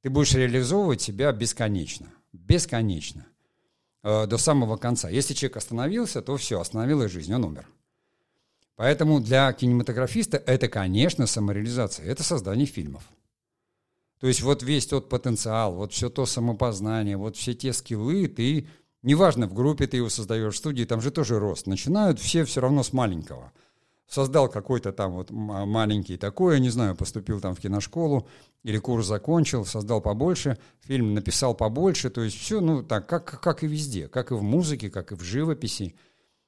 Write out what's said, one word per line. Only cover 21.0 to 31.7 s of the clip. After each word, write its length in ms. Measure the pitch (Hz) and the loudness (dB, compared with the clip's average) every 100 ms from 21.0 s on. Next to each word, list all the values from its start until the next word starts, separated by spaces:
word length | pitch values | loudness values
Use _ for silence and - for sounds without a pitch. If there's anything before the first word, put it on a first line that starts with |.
же 80 | 127 | -2
тоже 300 | 160 113 110 | -2 0 0
рост. 280 | 101 - 95 | 0 -2 -4
Начинают 520 | 95 139 202 202 135 | -2 0 2 4 2
все 240 | - 165 | 0 0
всё 180 | 151 135 | 0 0
равно 220 | 127 143 | 2 2
с 100 | 123 | 2
маленького – 580 | 127 113 85 - 64 65 _ _ _ _ _ _ | 0 0 -2 -6 -12 -16 _ _ _ _ _ _
создал 420 | - 135 151 127 | -2 2 4 4
какой-то 420 | 107 98 123 98 | 0 -2 -2 -2
там 220 | 95 98 | -2 -4
вот 180 | 90 92 | -4 -8
м-, 200 | 110 104 | -8 -6
а, 140 | 101 101 | -4 -2
маленький 520 | 110 107 104 95 87 | 0 2 0 -2 -6
такой, 380 | 101 - 180 143 | -4 2 4 6
я 40 | |
не 100 | 127 | 4
знаю, 260 | 117 107 90 | 2 0 -2
поступил 440 | 101 107 - 104 | -6 -6 -4 -4
там 160 | 92 90 | -4 -4
в 40 | |
киношколу 680 | 98 101 - 165 160 135 - - _ _ | -4 -4 -4 -2 2 0 -2 -12 _ _
или 140 | 113 104 | -4 -2
курс 280 | 127 117 98 | 0 0 0
закончил, 600 | 104 - 165 147 123 95 | -2 2 2 2 0 -4
создал 360 | 110 104 110 | -6 -2 0
побольше, 560 | 107 104 165 180 143 120 - _ | 0 0 0 0 -2 -4 -8 _
фильм 320 | - 135 107 | -4 0 2
написал 420 | 104 98 - 131 110 | 0 0 0 0 2
побольше, 540 | 107 | 0